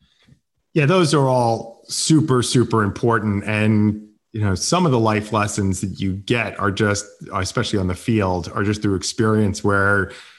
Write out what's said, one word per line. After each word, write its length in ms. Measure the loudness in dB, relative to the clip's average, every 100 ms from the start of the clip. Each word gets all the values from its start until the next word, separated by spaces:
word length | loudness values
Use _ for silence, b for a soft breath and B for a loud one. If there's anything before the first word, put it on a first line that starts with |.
| b b b b _ _ _
Yeah, 120 | 0 2
those 280 | 4 4
are 140 | 2 2
all 560 | 2 2 0 -6 -18 -12
super, 540 | -4 2 2 4 2
super 420 | 2 2 2 2
important. 600 | 0 0 0 2 0 -2
And, 640 | -2 0 2 4 2 0 -6 _ _
you 80 | -4
know, 140 | -2 -2
some 300 | 0 0 2
of 60 |
the 80 | 2
life 340 | 2 0 0
lessons 480 | -2 -2 -2 -2 -2
that 180 | -6 -6
you 140 | -6
get 440 | -4 -2 -2 -2 -4
are 120 | -2
just, 340 | 0 0 0 -6 -16 -10
especially 460 | -6 -4 -4 -2 -2
on 80 | -2
the 80 | -4
field, 560 | -2 0 0 -2 -4
are 100 | -4
just 180 | -2 -2
through 140 | -2 -2
experience 680 | -2 -2 0 2 0 -2
where, 480 | 0 2 2 2 -2 B B